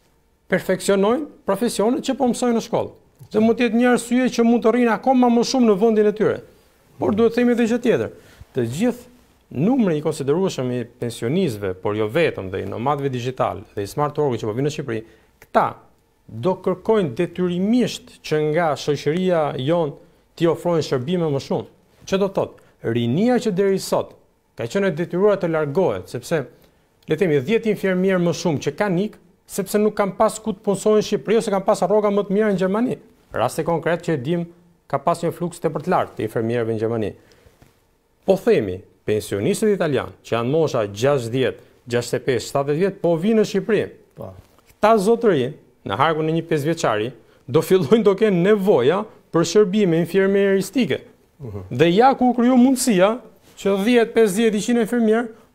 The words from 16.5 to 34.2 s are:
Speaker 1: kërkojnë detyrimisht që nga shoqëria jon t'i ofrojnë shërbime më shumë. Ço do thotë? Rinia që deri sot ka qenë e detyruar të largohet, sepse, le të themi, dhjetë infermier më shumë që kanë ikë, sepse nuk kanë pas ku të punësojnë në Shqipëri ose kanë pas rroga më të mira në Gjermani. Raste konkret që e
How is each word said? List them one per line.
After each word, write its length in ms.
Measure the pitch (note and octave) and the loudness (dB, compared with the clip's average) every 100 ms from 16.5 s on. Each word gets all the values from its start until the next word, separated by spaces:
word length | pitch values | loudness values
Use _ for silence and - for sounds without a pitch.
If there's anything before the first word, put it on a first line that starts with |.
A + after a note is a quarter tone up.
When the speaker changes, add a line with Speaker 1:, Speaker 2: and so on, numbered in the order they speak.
| F#3 | -4
Speaker 1:
kërkojnë 480 | F#3+ - - A3 E3 A#2 | -4 -6 0 0 0 -4
detyrimisht 1000 | E3+ F3+ F3+ F3+ G3+ B3 G3 - - - | -6 -2 -4 -2 0 0 0 -4 -16 -16
që 160 | - D#3 D3+ | -4 -2 0
nga 180 | D#3 E3 C3 | 0 0 -2
shoqëria 640 | - C#3+ D3 E3+ F#3 E3+ C#3+ C#3+ | -4 -2 -2 -2 0 0 -2 -4
jon 360 | C3+ E3+ D3+ - - _ _ - | -2 0 0 -6 -20 _ _ -2
t'i 80 | E3 | 0
ofrojnë 380 | D#3+ F3 E3 C#3+ | 0 0 -2 -2
shërbime 400 | C3+ B2+ F3+ D#3+ | -4 -2 -2 -2
më 80 | C#3 | -4
shumë. 240 | - E3 - _ _ _ - | -4 -6 -6 _ _ _ -6
Ço 120 | F#3+ | -2
do 80 | G3 | -2
thotë? 320 | F#3 A#2+ - _ _ - A#2 | -2 -4 -8 _ _ -4 -2
Rinia 400 | A#2 C#3+ A#3 A#3+ | 0 0 2 0
që 80 | A3+ F#3 | 0 0
deri 240 | G3 F#3+ | 0 0
sot 300 | - D#3 - - _ _ _ - | -2 -4 -4 -12 _ _ _ -10
ka 120 | A#2 | -6
qenë 200 | G3 G3 | -2 -2
e 40 | D#3 | -2
detyruar 440 | E3 F3 G#3 G3 | -4 0 2 2
të 80 | F3 | 0
largohet, 560 | D#3+ D3 C#3+ D#3+ F#2+ - | -2 -2 0 0 -2 -8
sepse, 280 | B2 - D#3+ A#2+ - _ _ _ _ - | -12 -4 -4 -4 -16 _ _ _ _ -4
le 80 | D#3 | 0
të 40 | |
themi, 160 | F#3 D3 | 2 0
dhjetë 280 | C3 A3+ A3 | 2 0 0
infermier 480 | F#3+ F#3+ F3+ F#3+ F#3 | -2 0 0 2 2
më 120 | E3+ E3 | 0 0
shumë 260 | F3+ C#3 | -2 -2
që 100 | D3 - | -4 -2
kanë 260 | G#3 E3+ G#3+ | -2 0 -2
ikë, 120 | - _ _ - | -8 _ _ -12
sepse 280 | - F#3+ G#3 | -8 -2 0
nuk 140 | G#3+ G#3 | 0 0
kanë 180 | G3 - | -2 2
pas 180 | G#3+ - | 0 0
ku 140 | A3 G#3 | -8 -6
të 80 | |
punësojnë 380 | G#3 G3 G#3+ G#3+ | -4 0 2 2
në 60 | G3+ | 2
Shqipëri 300 | G3+ - A3 | -4 0 0
ose 100 | G#3+ | 0
kanë 140 | F#3+ F#3+ | -2 0
pas 140 | G3+ F3+ | 0 2
rroga 240 | G#3+ G#3 | 2 2
më 100 | G3+ G3+ | 0 0
të 80 | G3 | 0
mira 160 | G#3+ | 0
në 100 | F#3 | 0
Gjermani. 360 | F#3 G#3 B3 - - _ _ - | 0 0 -2 -4 -12 _ _ -2
Raste 300 | A#2+ - D#3 | -2 -2 -2
konkret 360 | E3 D#3 E3+ E3+ | -2 -2 -2 -2
që 100 | |
e 60 | D3+ | -4